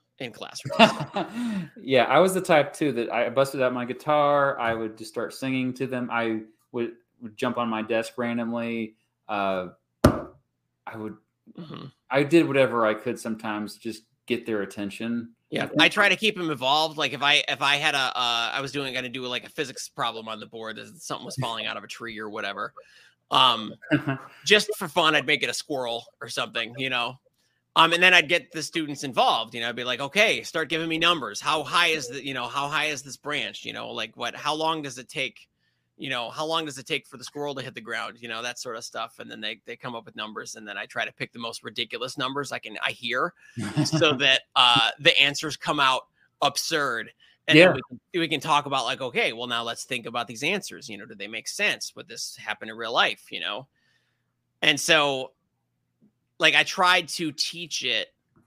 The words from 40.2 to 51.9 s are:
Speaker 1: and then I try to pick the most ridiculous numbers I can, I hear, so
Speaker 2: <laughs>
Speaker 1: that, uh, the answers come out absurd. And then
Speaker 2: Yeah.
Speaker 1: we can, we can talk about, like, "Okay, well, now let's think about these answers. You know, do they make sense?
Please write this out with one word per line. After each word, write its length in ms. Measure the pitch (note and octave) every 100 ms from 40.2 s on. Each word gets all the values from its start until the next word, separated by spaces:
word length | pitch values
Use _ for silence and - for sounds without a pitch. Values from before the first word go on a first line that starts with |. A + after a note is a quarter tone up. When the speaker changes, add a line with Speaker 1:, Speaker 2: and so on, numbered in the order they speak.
| G#2+ G#2+ -
Speaker 1:
and 140 | A2+ G#2
then 100 | G2+
I 80 | A2+
try 180 | B2+
to 80 | G#2+
pick 220 | - C3+
the 60 | A#2+
most 240 | A#2 A#2
ridiculous 520 | A#2+ A2 A#2+ A#2 B2+ D3
numbers 360 | C3 C#3 C3+
I 80 | B2
can, 180 | A2+ G#2
I 80 | -
hear, 420 | A#2 A#2+ B2 E3+ - - - G2+ A#2+ C#3+
so 280 | D#3 D#3
Speaker 2:
<laughs> 40 | C3
Speaker 1:
that, 240 | C#3 C3 - C3+
uh, 360 | B2 A#2+ A2+ -
the 200 | D#3 C3+
answers 380 | C#3+ C#3+ D#3 C#3
come 220 | - D3
out 240 | C3+ C3 - _ _ -
absurd. 680 | C#3+ C#3 - D#3+ C#3 A#2 A2 - _ _ -
And 100 | D#3
then 120 | F3+
Speaker 2:
Yeah. 40 |
Speaker 1:
we 80 | C3+ -
can, 300 | - _ F3+
we 80 | E3
can 120 | D3
talk 280 | D#3 D3 C#3
about, 180 | C3+ A#2+
like, 160 | C3
"Okay, 320 | B2+ E3+ G3
well, 140 | A2+ B2
now 160 | A#2
let's 220 | A#2 A#2+ -
think 200 | B2 A2+
about 220 | A#2+ A#2
these 160 | A2+
answers. 440 | D3 G3 - F2+ -
You 120 | G2+
know, 80 | A2
do 80 | G#2
they 120 | G2+
make 200 | A2 -
sense? 480 | - G3+ A2+ -